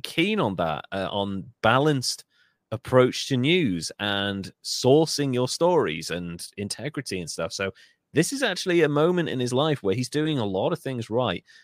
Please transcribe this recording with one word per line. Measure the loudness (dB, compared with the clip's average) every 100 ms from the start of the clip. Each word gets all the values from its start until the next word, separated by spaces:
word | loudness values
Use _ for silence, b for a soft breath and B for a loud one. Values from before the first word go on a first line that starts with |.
keen | -6 0 0 2
on | 0 0
that, | 0 -2 -4
uh, | -6 -2
on | -2 -2 -4 -10 0
balanced | 4 4 4 2 -2 -6 -12 _ _ _ _
approach | -10 2 6 6 2 -2
to | 0
news | 2 2 2 0 -4 -4
and | -2 0 0 -2 -6 -12
sourcing | -10 0 4 6 4 0 -2
your | 0 -2
stories | 0 2 2 2 -2 -6
and | -6 -6 -10 -12 -10
integrity | -8 -8 -8 -8 -8 -8
and | -8
stuff. | -6 -6
So | -4 -6 b b b _
this | -2 0
is | -2
actually | -4 -4 0 2
a | 4
moment | 4 2 2 0
in | -2
his | -2
life | 0 0 0
where | 0 0
he's | -2
doing | -2 0 0
a | -2
lot | 0 -2
of | -2
things | -4 -8 -4
right. | -2 0 -2 b b